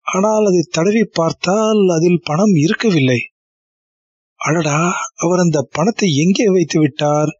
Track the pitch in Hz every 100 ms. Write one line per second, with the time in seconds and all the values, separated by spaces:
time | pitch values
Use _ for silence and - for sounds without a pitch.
0 | - 185 208 214 214 180 156 - 175 214
1 | 214 - 165 156 170 202 220 214 190 165
2 | 175 175 - 151 214 175 151 214 226 170
3 | 131 123 - _ _ _ _ _ _ _
4 | _ _ _ _ - 160 156 143 175 185
5 | - _ 165 180 175 151 131 - 180 220
6 | 208 139 165 196 226 185 165 165 156 -
7 | 147 147 151 -